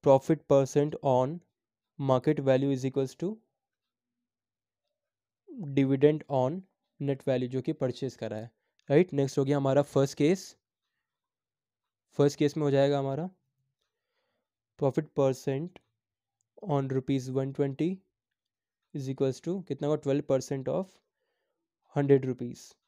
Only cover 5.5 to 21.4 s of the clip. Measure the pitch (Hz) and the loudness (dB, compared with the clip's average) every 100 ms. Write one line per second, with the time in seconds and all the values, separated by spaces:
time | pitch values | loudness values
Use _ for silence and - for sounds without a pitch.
5.5 | 277 151 139 135 135 147 151 - 139 127 | -14 -4 0 0 4 4 2 -2 -2 0
6.5 | 180 - _ _ _ 143 135 - 127 123 | -4 -12 _ _ _ -6 -4 -2 -2 -2
7.5 | 127 127 151 131 120 135 - 110 110 117 | -4 -6 -4 -4 -4 -10 -8 -10 -10 -12
8.5 | _ _ _ - 143 180 139 135 - 139 | _ _ _ 2 4 4 0 0 0 0
9.5 | 143 135 135 139 139 135 - 147 190 - | 0 2 2 2 0 0 2 2 2 -4
10.5 | _ _ _ _ _ _ _ _ _ _ | _ _ _ _ _ _ _ _ _ _
11.5 | _ _ _ _ _ _ - 143 - 147 | _ _ _ _ _ _ 0 0 2 -2
12.5 | 160 147 139 139 143 139 135 180 _ _ | 0 0 2 2 2 -2 -6 -8 _ _
13.5 | _ _ _ _ _ _ _ _ _ _ | _ _ _ _ _ _ _ _ _ _
14.5 | _ _ - 139 127 156 - 135 131 - | _ _ -2 -2 -2 -4 0 0 0 -4
15.5 | 135 170 - _ _ _ _ _ _ _ | -4 -6 -14 _ _ _ _ _ _ _
16.5 | - 202 139 135 131 131 135 127 131 135 | -14 -4 -2 -2 -4 -2 -4 -2 -4 -4
17.5 | 135 139 135 160 190 _ _ _ _ _ | -4 -4 -2 -4 -4 _ _ _ _ _
18.5 | _ _ _ _ 151 131 131 135 131 160 | _ _ _ _ -10 -8 -2 -2 -2 -8
19.5 | 190 - 139 147 151 139 139 - 135 - | -8 -8 -6 -2 -2 0 -2 0 -2 -2
20.5 | 135 131 156 190 _ _ _ _ _ | -6 -4 -6 -6 _ _ _ _ _